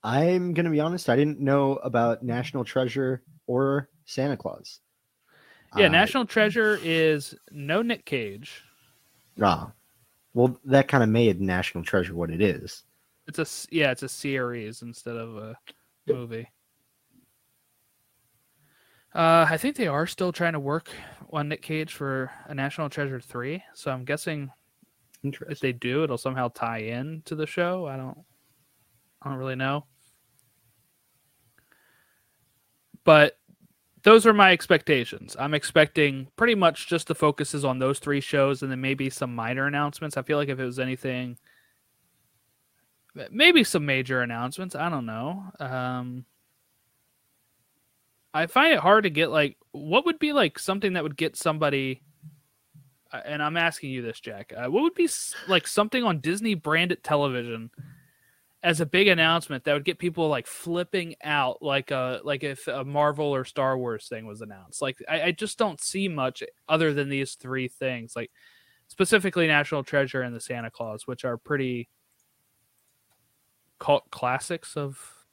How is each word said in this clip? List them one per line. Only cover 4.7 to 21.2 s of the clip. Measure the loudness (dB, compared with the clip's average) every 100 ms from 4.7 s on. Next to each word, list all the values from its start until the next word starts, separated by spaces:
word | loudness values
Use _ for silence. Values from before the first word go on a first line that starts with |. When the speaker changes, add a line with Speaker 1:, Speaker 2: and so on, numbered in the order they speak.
| -20 _ _ _ _ _ _ _ _ _ 4
Speaker 2:
Yeah, | 6
Speaker 1:
Uh, |
Speaker 2:
National | 8 4 2 -2
Treasure | 2 2 2 2 0
is | 0 2 2 2 -4 -16 _
no | -12 -2 -2
Nick | 0 -4
Cage. | -4 -6 -4 -10 -16 -20 _ _ _ _ _ _ _ 0
Speaker 1:
Ah. | 2 2 -2 -16 _ _ _ _ _
Well, | 2 2 2 4
that | 4 6
kinda | 4 4
made | 4 4 2
National | 0 0 -2 -6
Treasure | -2 0 0
what | -4 -4
it | 2
is. | 2 2 -8 -16 _ _ _ _ -14
Speaker 2:
It's | -8
a |
s-, | -8 -8 -6
yeah, | 0 0
it's | 0
a | -8
series | -8 -4 -4 -4 -6 -10 -12
instead | -16 -14 -12 -10
of | -10 -12
a | -14 -16 -20 -20 _ _ -6
movie. | -4 -4 -12 -14 _ _ _ _ _ _ _ _ _ _ _ _ _ _ _ _ _ _ _ _ _ _ _ _ _ _
Uh, | 0 4 6 6
I | 2
think | -2
they | -2 -2
are | 0 -2
still | -2 -4
trying | -2 -2
to | -2
work | -4 -4 -6 -18 -18 -20